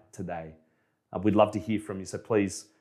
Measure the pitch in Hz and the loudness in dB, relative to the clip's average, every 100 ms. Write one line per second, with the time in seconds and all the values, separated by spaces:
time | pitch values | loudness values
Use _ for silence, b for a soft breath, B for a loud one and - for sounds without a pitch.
0 | _ - 87 87 80 78 _ _ _ _ | _ -12 -10 -8 -10 -16 _ _ _ _
1 | _ 92 101 101 104 107 101 104 - 95 | _ -2 2 6 4 2 -2 -4 -4 -10
2 | 92 98 - 110 95 - - _ | -8 -10 0 2 2 -2 -14 _